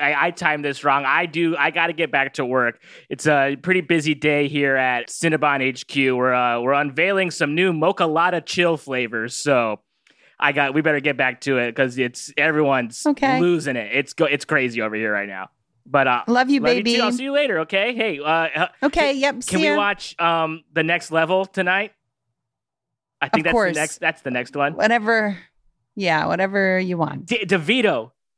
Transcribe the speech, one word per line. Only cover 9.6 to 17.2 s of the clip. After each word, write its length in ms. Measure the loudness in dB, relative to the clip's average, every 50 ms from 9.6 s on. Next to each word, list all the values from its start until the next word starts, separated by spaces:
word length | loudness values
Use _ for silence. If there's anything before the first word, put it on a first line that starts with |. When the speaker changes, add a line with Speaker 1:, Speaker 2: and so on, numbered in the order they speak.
| 2 0 -2 -6 _ _ _ _ _ _ _ _ _ _ _ -2
Speaker 1:
I 140 | 0 0 2
got, 200 | 2 0 0 0
we 100 | 0 0
better 180 | 2 0 0
get 160 | 0 -2 0
back 240 | 0 0 -2 -2 -4 -4
to 160 | -2 0 0
it 160 | 0 -2 0
'cause 240 | -2 -2 -2 0 -2
it's, 340 | -4 -4 -4 -8 -14 -8 -4
everyone's 680 | 0 0 2 2 2 2 2 2 0 0 -4 -6 -4 -2
Speaker 2:
Okay. 360 | -2 0 0 0 0 2 2
Speaker 1:
losing 340 | 2 2 2 0 0 -2 -4
it. 160 | -4 -4 -2 -2
It's 200 | -2 -2 -2 -2
go, 120 | 0 2
it's 180 | 2 2 0 -2
crazy 380 | 0 0 0 0 0 -2 -2 -4
over 120 | -4 -2
here 180 | -2 -2 -2 -2
right 160 | -2 -4 -6
now. 220 | -10 -12 -14 -14 _ _ _ _ _ _ _ -2
But, 200 | 0 2 2 2
uh, 140 | 2 0 0
Speaker 2:
Love 240 | 0 2 2 2 2
you, 80 | 2 2
Speaker 1:
love 100 | 2 2 2
you 80 | 2 2
Speaker 2:
baby. 140 | 2 2
Speaker 1:
too. 60 | 2 2
I'll 100 | 0 -2
see 100 | -2